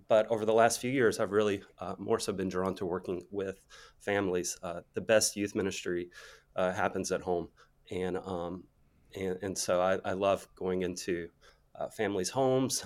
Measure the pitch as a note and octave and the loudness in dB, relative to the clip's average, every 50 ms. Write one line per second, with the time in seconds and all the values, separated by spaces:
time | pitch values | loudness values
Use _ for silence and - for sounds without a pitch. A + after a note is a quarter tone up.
0 | - - A#2 G#2+ G#2+ - A#2 G#2+ G#2+ G#2+ A2 A2+ A2+ A2+ - - - B2 C3+ C#3 | 0 4 4 4 6 4 0 0 2 4 6 6 6 6 4 0 -4 -2 2 4
1 | A#2+ G#2 F#2+ - A2 F#2 G2+ G#2+ G#2+ G#2 G2 G2 - - _ - F2+ F#2 F#2+ F#2 | 4 4 4 2 -2 2 2 2 4 2 0 -2 -6 -12 _ -12 -10 -10 -10 -8
2 | G2 G#2 A2+ A2 - A2 G2 F#2 F#2+ F#2+ F2+ F2+ F#2+ F#2+ F#2 - G2+ E2+ F2+ F2+ | -2 0 0 0 0 -2 -4 -2 -4 -2 -2 0 -2 -2 -2 -2 -4 -4 -4 -4
3 | - - F2+ F2 - - G2 G2 G2 F#2+ F#2+ - _ _ - - - - _ _ | -4 -4 -6 -6 -6 -8 -6 -6 -4 -4 -6 -10 _ _ -20 -20 -20 -20 _ _
4 | - G2+ G2+ G2+ G2+ F#2 F2+ F2+ E2 - - - - F2 E2+ F2 - _ - A2+ | -2 0 0 2 2 2 0 0 -2 -2 -6 -8 -10 -10 -10 -10 -12 _ -10 -8
5 | F#2+ A2+ A2+ G#2+ G#2+ - - G#2 G2+ G2+ - G#2 F#2+ G2 F#2 - - F#2 F2 F2 | 2 4 4 6 6 4 0 -2 -4 -2 -2 -2 -2 -2 -2 -4 -6 -4 -4 -4
6 | F2 F2 - - - - - - _ _ - - F#2 F#2 F2+ G#2 F#2+ G2 - F#2+ | -4 -8 -12 -20 -20 -20 -20 -20 _ _ -4 -2 0 0 0 0 -2 -2 -2 -2
7 | F#2 - F#2 - - F#2 F2 E2+ E2 - _ _ - _ _ _ _ - G2+ F2+ | -2 -2 -2 -2 0 -2 -2 -2 -2 -6 _ _ -20 _ _ _ _ -10 -6 -4
8 | F#2 F2+ F2+ F2+ - F#2+ F#2 E2+ F2 E2+ F#2 F2+ - - _ _ _ _ _ _ | -2 -2 -4 -4 -4 -6 -6 -6 -6 -6 -8 -10 -12 -18 _ _ _ _ _ _
9 | _ _ - G2 F#2+ F#2 F#2 - G2+ G2 F2 - - - F2+ F2+ F2+ F#2+ F#2+ F#2+ | _ _ -10 -6 -4 -4 -4 -4 -6 -6 -6 -4 -2 0 2 2 4 2 2 0
10 | - G2 F#2+ F#2+ G2+ G2 F#2+ F#2+ - _ _ - F#2+ F#2 F#2 F#2 F#2 F2 F2+ - | -2 -4 -2 0 2 2 2 2 -2 _ _ -6 -4 -2 0 0 -2 -2 -4 -6
11 | - G2+ F2 E2+ E2+ - _ _ _ - _ _ _ _ - - D2 - - - | -4 -4 -4 -4 -4 -8 _ _ _ -20 _ _ _ _ -4 -4 -4 -4 -2 -2
12 | - G2 G3+ G3 F#3 - - C3 C3+ C3 C3 C3 C3 B2+ - - - | -2 0 0 0 -2 -2 0 2 2 4 4 4 2 0 -2 -4 -6